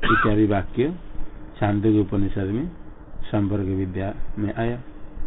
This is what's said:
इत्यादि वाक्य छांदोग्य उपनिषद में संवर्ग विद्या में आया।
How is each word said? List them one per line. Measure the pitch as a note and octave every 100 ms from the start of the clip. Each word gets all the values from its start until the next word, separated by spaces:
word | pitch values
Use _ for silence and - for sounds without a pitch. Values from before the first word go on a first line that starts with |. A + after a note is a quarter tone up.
इत्यादि | - - A2+ G#2 G#2+
वाक्य | G2+ F#2 - C3+ F3 - - - - - -
छांदोग्य | G#2 G2+ G#2+ G#2+
उपनिषद | G2 G2+ G2 G2 F#2+
में | A2 F3 - - - - -
संवर्ग | - G#2+ G2+ G2+ F#2+
विद्या | F#2+ F#2+ F#2 F#2+ - - -
में | G#2
आया। | A2 A#2 A#2+ - - - -